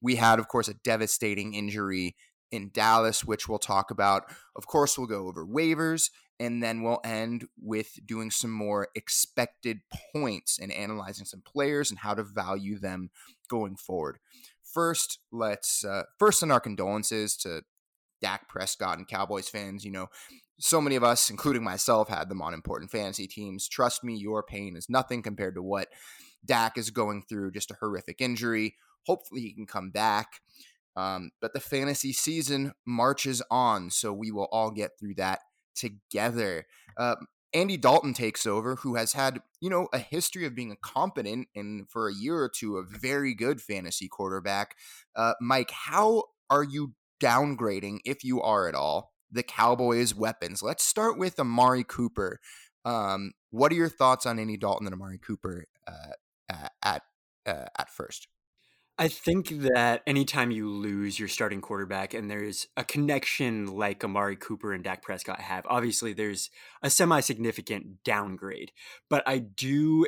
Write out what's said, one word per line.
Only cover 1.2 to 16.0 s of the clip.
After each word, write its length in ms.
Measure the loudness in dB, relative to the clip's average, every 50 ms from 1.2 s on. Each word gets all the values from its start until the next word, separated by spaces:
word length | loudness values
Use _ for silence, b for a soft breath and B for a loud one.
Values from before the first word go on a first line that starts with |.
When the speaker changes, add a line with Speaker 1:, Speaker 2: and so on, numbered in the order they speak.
| 0 0 0 -2 -4 -4 -6
Speaker 1:
injury 600 | -6 -6 -4 -4 -2 -2 0 0 0 0 -2 b b b b b _ _ _ -10
in 160 | -10 -10 -6 0
Dallas, 500 | 4 6 6 8 8 6 4 2 0 -2
which 240 | -2 -4 -4 -2 -4
we'll 100 | -4 -4
talk 320 | -2 0 0 0 0 0
about. 340 | 0 2 4 4 4 4 0 B B B B B B
Of 120 | -16 -12
course, 320 | 0 2 4 4 4 2 -2
we'll 80 | -2
go 220 | -4 -4 -6 -6 -8
over 180 | -8 -10 -10
waivers, 640 | -4 -2 0 2 2 2 2 2 0 2 0 0 -2 b b b b _ -6
and 240 | -4 -4 -2 -2 -2
then 200 | -2 -2 -2 0
we'll 180 | 0 0 0 -2
end 420 | -4 -4 -2 -2 -4 -4 -6 -8 -10 _ -16
with 400 | -8 -4 -4 -4 -4 -6 -10 -18 -12
doing 260 | -8 -6 -6 -4 -4
some 200 | -4 -2 -2 -2
more 380 | -4 -4 -2 0 0 0 -2 -4 -6
expected 880 | -10 -6 -2 0 0 0 0 _ 0 -2 -2 -4 _ -6 -4 -4 -4 -8 _ -16 -16 -16 -10 -6
points 460 | -4 -2 -2 -2 -4 -2 -4 -4 -4
and 120 | -4 -6
analyzing 540 | -8 -6 -6 -6 -8 -8 -8 -10 -10 -12 -12
some 160 | -14 -14 -16
players 480 | -20 -6 _ 0 2 2 2 2 0 0
and 120 | -2 -4
how 120 | -4 -2 -2
to 100 | -2 -2
value 560 | -4 -4 -6 -4 -2 -4 -4 -4 -6 -6 -6
them 300 | -6 -6 -6 -6 -8 -10 B B B B B B B -6
going 280 | -4 -2 -2 -4 -6
forward. 420 | -10 -10 -6 -6 -4 -4 -6 -8 -10 B B B B B B B B _
First, 580 | -8 -4 -2 0 0 0 0 -2 -4 -4 -10 _ _ -6
let's, 540 | -2 -2 0 -2 -2 -2 -2 -2 -2 -2
uh, 160 | -2 -4 -4